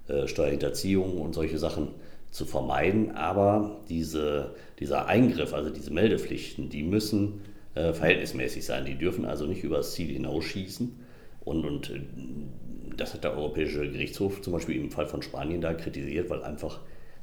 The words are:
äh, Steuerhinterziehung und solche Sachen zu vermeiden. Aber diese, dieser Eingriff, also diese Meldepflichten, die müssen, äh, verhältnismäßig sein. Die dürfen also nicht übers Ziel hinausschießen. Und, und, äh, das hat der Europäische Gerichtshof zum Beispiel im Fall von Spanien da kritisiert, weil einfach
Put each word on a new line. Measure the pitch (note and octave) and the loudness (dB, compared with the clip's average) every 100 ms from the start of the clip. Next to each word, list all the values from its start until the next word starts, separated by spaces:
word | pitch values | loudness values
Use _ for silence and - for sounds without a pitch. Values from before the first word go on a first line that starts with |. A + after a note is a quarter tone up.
| - | -2
äh, | C#2 C#2+ | 0 0
Steuerhinterziehung | - D2 C#2+ C#2+ - F#2+ F#2+ F#2 F2+ | 2 2 4 0 0 2 4 4 0
und | D2+ | -2
solche | E2 D#2+ D#2 | 0 0 2
Sachen | D#2 - D2 - - - - | 0 0 -4 -6 -12 -10 -8
zu | - - | -6 -2
vermeiden. | C#2+ C2+ C#2+ E2+ G#2+ A2 - | 0 2 4 6 6 4 2
Aber | D#2+ G2 G2+ G#2+ G#2 - - | 0 6 6 6 4 -4 -4
diese, | E2 D#2+ D#2 D2+ D2 C#2 - - - | -2 0 2 2 2 0 -6 -14 -8
dieser | C#2+ C#2+ - | 0 0 6
Eingriff, | G2+ B2 D#2+ D2 | 8 8 6 0
also | C#2+ D2+ | 0 -2
diese | - - | -4 -2
Meldepflichten, | D#2 A2 - - - - - C2 | 4 6 6 0 -4 -6 -6 -6
die | C#2+ | -2
müssen, | D#2+ G#2 - G#2+ G2+ - - - - | 2 2 4 2 2 -2 -10 -14 -8
äh, | - E2 | 0 2
verhältnismäßig | D#2+ D#2+ F#2 - C2 B1+ - - | 4 4 4 2 -2 -2 -2 -2
sein. | B1+ C2+ | -2 -2
Die | C#2 | 0
dürfen | E2+ - - | 0 0 -2
also | D2 D2+ | -2 -2
nicht | F#2 | -2
übers | D2 D2+ C#2+ | 0 0 0
Ziel | - D#2+ | -2 -2
hinausschießen. | C2+ C2+ D2 D#2+ - F#2 - B2 - - - - - | -2 -2 -2 -2 -4 -6 -4 -4 -4 -14 -18 -14 -10
Und, | - D#2+ D2 | -4 -2 0
und, | D2 - | -2 -4
äh, | - C#2+ A#1+ C2 D2 D2 - - - - - | -8 -8 -8 -8 -6 -6 -6 -6 -8 -6 -4
das | - | -4
hat | - | -2
der | D2+ D2 | -2 0
Europäische | D2+ D#2+ D2+ D2 C#2+ | 0 0 0 0 -2
Gerichtshof | C2+ C#2+ - G2 F#2+ | -2 -4 0 0 0
zum | - | -2
Beispiel | E2+ E2 D2 | -2 0 -2
im | C#2+ | -2
Fall | - D2+ | -2 -2
von | C#2 | -2
Spanien | - C2+ D2 F2 | -6 -6 -2 -2
da | E2 | 0
kritisiert, | E2 - - C#2+ D2 F2 | -2 -4 -6 -4 -2 -2
weil | - | -4
einfach | - D2+ E2 - - - - - | -4 -6 -6 -6 -10 -10 -12 -12